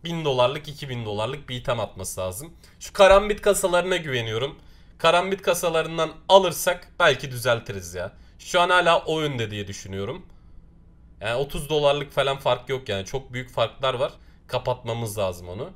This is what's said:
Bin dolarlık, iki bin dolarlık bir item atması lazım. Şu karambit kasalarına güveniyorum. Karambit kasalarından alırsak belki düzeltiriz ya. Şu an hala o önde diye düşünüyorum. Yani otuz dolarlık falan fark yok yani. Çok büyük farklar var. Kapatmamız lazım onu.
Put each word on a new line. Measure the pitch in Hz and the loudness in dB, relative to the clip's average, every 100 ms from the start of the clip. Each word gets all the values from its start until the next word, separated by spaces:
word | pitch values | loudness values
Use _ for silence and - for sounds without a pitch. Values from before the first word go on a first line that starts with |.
Bin | 165 170 | -6 -4
dolarlık, | 151 127 127 151 151 | -2 2 2 0 -10
iki | - 139 | -12 -8
bin | 123 | -8
dolarlık | 107 104 110 143 95 | -6 -4 -4 -6 -10
bir | 123 | -8
item | 127 117 | -4 -4
atması | 101 - 95 - | -4 -8 -10 -6
lazım. | 92 92 160 - - - | -8 -8 -14 -20 -20 -18
Şu | - | -14
karambit | - 190 196 208 208 | 6 8 8 6 0
kasalarına | 208 190 185 175 180 180 | 2 2 2 2 2 -2
güveniyorum. | 156 127 113 110 139 151 - - - - | -2 -4 -2 -4 -4 -8 -20 -20 -20 0
Karambit | 165 170 190 196 | 4 4 2 -2
kasalarından | 202 185 175 160 160 165 160 - - | -2 0 0 0 0 -2 -4 -6 6
alırsak | 190 180 - - 175 - - | 6 6 0 -2 -2 -8 2
belki | 165 127 139 | 2 2 -4
düzeltiriz | 123 127 117 - 98 87 | -4 0 0 -2 -10 -10
ya. | 87 87 - - - | -8 -10 -10 -20 -20
Şu | - 180 | -2 2
an | 175 | 4
hala | 180 170 165 | 6 6 4
o | - 160 | 2 -2
önde | 151 127 110 | -2 -4 -6
diye | 104 98 | -6 -8
düşünüyorum. | 98 98 98 101 175 - - - - - - - - - - | -10 -10 -8 -8 -8 -14 -20 -20 -20 -20 -20 -20 -20 -20 -8
Yani | 104 | -4
otuz | 120 143 175 143 | -2 -2 -6 -2
dolarlık | 156 143 143 147 | 2 4 2 -2
falan | - 139 135 | 0 0 0
fark | 143 123 - | 0 0 -2
yok | 131 - | -6 -4
yani. | 98 | -6
Çok | 98 135 - | -4 -8 -8
büyük | 123 123 | -12 -8
farklar | - 113 - 131 | -2 -2 0 -4
var. | 123 143 - - - - | -2 -4 -6 -20 -20 -8
Kapatmamız | 123 127 120 117 117 117 101 | -6 -4 -4 -4 -6 -6 -2
lazım | 95 87 90 | -4 -4 -12
onu. | 95 165 | -12 -14